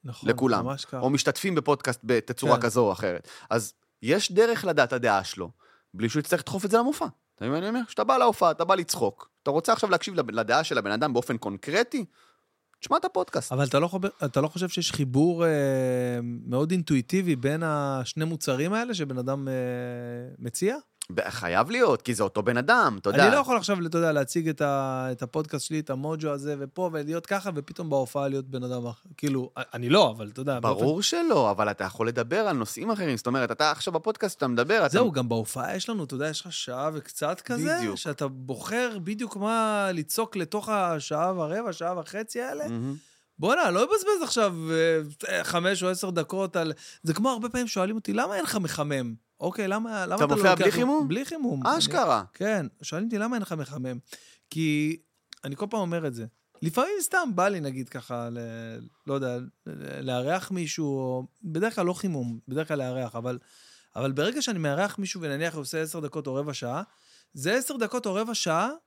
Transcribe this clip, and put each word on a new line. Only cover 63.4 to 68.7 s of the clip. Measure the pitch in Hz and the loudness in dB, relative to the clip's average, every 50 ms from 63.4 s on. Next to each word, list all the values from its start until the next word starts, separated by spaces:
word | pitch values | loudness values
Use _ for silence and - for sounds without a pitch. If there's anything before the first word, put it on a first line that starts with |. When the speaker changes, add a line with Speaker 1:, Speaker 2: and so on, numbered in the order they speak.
| _ _ - - - - - - _ _ _ | _ _ -20 -20 -20 -20 -20 -20 _ _ _
Speaker 1:
אבל | - 123 135 | -4 -4 -2
ברגע | 135 135 147 202 247 294 | 0 0 0 0 0 -2
שאני | 269 - 220 180 | -4 -2 -2 -2
מארח | 160 147 139 156 196 202 - - | 0 0 0 0 0 -2 -2 -6
מישהו, | 196 180 - 190 | -6 -6 -6 -8
ונניח | 165 151 139 143 160 170 160 | -6 -6 -4 -2 -4 -4 -4
הוא | 156 | -6
עושה | 143 131 - 160 | -10 -6 -6 -6
עשר | 160 160 160 170 | -6 -4 -6 -8
דקות | 151 143 - 160 139 143 | -8 -6 -6 -6 -6 -4
או | 131 | -4
רבע | 135 147 151 139 | -4 -4 -4 -6
שעה, | - - 120 127 156 202 _ _ _ _ _ _ - _ _ _ | -6 -6 -6 -6 -6 -8 _ _ _ _ _ _ -20 _ _ _
זה | 147 131 165 208 | -6 -2 0 0
עשר | 254 262 - 294 262 | 0 0 -2 -4 -4
דקות | 226 208 - 247 226 | -4 -2 -2 -4 -2
או | 214 185 | -2 -2
רבע | 196 220 226 233 | -2 -2 -2 -2
שעה | - - 175 160 165 196 247 | -4 0 0 2 2 2 0